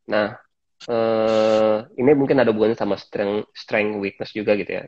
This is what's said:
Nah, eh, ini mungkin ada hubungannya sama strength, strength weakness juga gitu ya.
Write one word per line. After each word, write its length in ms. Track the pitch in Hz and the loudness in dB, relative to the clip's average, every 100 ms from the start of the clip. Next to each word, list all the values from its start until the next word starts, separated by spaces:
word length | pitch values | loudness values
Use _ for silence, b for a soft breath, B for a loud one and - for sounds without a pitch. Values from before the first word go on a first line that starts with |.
| - | -4
Nah, 240 | 107 104 - _ _ _ _ - | -2 -2 -4 _ _ _ _ -6
eh, 880 | 117 113 113 110 110 110 110 110 107 117 - | -2 0 0 2 2 2 2 2 0 -4 0
ini 100 | 127 147 | 2 4
mungkin 240 | 139 139 | 4 2
ada 80 | 117 | 2
hubungannya 320 | 107 110 113 | 2 0 0
sama 160 | 104 98 | -2 -4
strength, 560 | - - 101 104 - | -6 -6 -4 -4 -6
strength 480 | - - 113 104 107 | -14 -4 -2 0 -2
weakness 320 | 98 - 107 | -6 -8 -10
juga 240 | 110 107 104 | -4 0 0
gitu 160 | 90 | -2
ya. 40 | 92 | -8